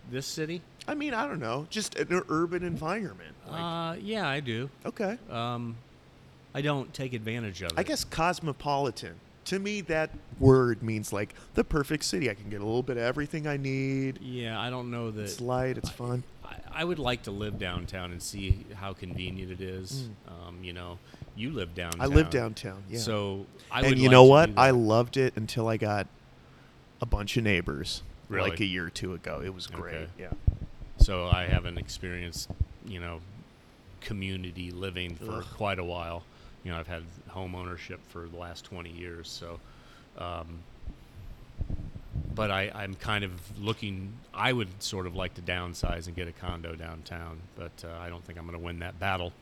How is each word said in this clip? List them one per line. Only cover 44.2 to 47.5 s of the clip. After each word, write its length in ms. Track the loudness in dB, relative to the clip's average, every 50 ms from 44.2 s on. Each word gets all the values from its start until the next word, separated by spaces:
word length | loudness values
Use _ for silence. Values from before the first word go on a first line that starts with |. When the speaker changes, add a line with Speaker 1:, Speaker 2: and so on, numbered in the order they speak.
| -16 -12 -4
Speaker 1:
I 180 | 0 2 2
would 300 | 2 2 0 -4 -6 -8 -8
sort 240 | -6 -4 -4 -4
of 80 | -4 -4
like 180 | -4 -4 -4 -6
to 60 | -6
downsize 680 | -4 -2 -2 -2 -2 -4 -4 -2 -2 -2 0 -2 -6
and 80 | -8 -6
get 120 | -6 -8
a 40 | -8
condo 440 | -8 -8 -6 -6 -6 -6 -6 -8 -8
downtown, 600 | -8 -10 -10 -10 -12 -12 -12 -10 -10 -10 -10 -10 -12 -14 -16